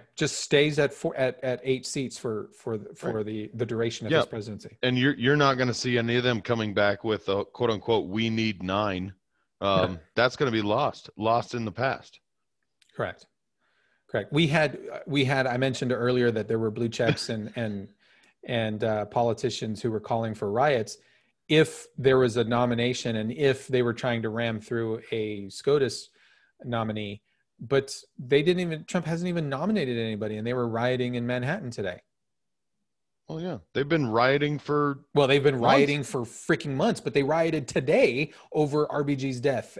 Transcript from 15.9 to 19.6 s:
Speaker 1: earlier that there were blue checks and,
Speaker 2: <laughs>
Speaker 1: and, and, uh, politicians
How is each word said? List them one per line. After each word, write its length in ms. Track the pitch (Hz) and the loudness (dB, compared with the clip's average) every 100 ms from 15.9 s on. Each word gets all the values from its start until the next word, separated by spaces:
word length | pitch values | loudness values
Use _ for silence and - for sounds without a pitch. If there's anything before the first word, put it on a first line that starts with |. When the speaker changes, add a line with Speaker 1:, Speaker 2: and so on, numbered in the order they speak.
Speaker 1:
earlier 380 | 117 120 123 120 | 0 2 2 2
that 160 | 110 104 | 2 -2
there 120 | 113 | -2
were 120 | 113 | -2
blue 200 | 110 117 | -2 -4
checks 400 | 113 113 - - | 0 0 0 -2
and, 200 | 110 107 | -6 -6
Speaker 2:
<laughs> 40 | 123 | -6
Speaker 1:
and, 320 | 110 101 98 _ _ _ _ _ | -6 -6 -10 _ _ _ _ _
and, 400 | - 117 110 107 | -6 -2 -2 -2
uh, 220 | 113 107 104 | -2 -2 -2
politicians 760 | 123 117 110 123 - | 0 0 0 -4 -4